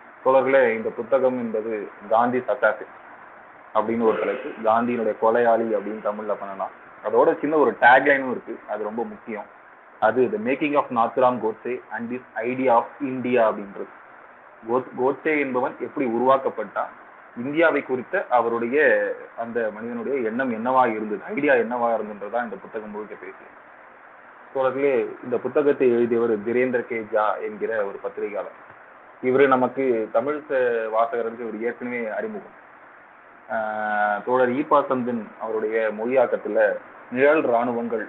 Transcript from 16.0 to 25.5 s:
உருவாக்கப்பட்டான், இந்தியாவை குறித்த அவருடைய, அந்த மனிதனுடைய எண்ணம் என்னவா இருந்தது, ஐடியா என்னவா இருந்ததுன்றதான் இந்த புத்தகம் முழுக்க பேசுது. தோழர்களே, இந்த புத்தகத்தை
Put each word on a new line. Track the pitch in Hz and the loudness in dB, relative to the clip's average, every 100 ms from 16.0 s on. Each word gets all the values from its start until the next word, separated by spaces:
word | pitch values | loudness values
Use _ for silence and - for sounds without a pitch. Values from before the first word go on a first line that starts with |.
| 113 | -2
உருவாக்கப்பட்டான், | 117 131 135 123 - 101 110 143 - - - - 120 | 2 4 4 2 -6 -8 -6 -8 -10 -20 -20 -18 -10
இந்தியாவை | 127 151 165 143 | -4 2 2 2
குறித்த | 135 127 113 190 - | -2 -6 -4 -6 0
அவருடைய, | 123 117 117 117 143 139 104 101 80 - - | 0 2 -2 0 2 4 4 0 -6 -10 -12
அந்த | 117 117 110 | -6 -4 -4
மனிதனுடைய | 104 117 120 113 139 110 | -6 -10 -8 -4 -2 -2
எண்ணம் | 117 135 | -2 -4
என்னவா | 110 123 131 123 | -2 0 2 2
இருந்தது, | 110 107 101 175 | 0 -4 -6 -6
ஐடியா | 214 143 | -2 2
என்னவா | 127 113 123 117 | 2 2 -2 0
இருந்ததுன்றதான் | 113 107 104 101 117 | -2 -4 -10 -6 -6
இந்த | 117 98 | -6 -10
புத்தகம் | 98 113 107 | -12 -12 -10
முழுக்க | 104 104 101 | -12 -12 -14
பேசுது. | 92 - - - - - - - - - - - - 135 | -16 -18 -20 -20 -20 -20 -20 -20 -20 -20 -20 -20 -8 -2
தோழர்களே, | 131 127 143 123 104 - | -2 2 2 2 -2 -6
இந்த | 127 120 | -4 -4
புத்தகத்தை | 127 | 0